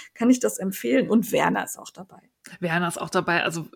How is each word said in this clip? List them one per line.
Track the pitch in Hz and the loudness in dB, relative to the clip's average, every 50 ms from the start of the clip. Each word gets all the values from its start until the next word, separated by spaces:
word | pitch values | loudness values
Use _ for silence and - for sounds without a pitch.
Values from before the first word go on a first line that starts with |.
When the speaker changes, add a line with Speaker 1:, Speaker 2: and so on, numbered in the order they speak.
| - - - | -18 -16 -4
Speaker 1:
kann | - 233 247 | 2 4 4
ich | 254 247 | 4 4
das | - 214 - | 2 -2 -2
empfehlen. | - 190 196 190 - - 233 254 269 196 160 | -4 -4 -6 -4 -4 -2 0 2 2 2 4
Und | 208 233 180 - | 4 2 2 2
Werner | 254 254 - 170 - 202 - | 2 2 2 2 2 0 -4
ist | - - - | -6 -8 -14
auch | - - | -16 -18
dabei. | - - 190 - - - - _ _ _ - - - - | -18 -18 -20 -20 -20 -20 -20 _ _ _ -20 -20 -10 -6
Speaker 2:
Werner | 180 170 160 175 180 170 | -4 -2 -2 0 -2 -2
ist | 165 - | -4 -6
auch | - 156 | -6 -2
dabei. | - 185 170 - 170 170 - | -2 0 0 2 0 0 0
Also | 165 165 170 151 - - | -2 -4 -6 -8 -10 -4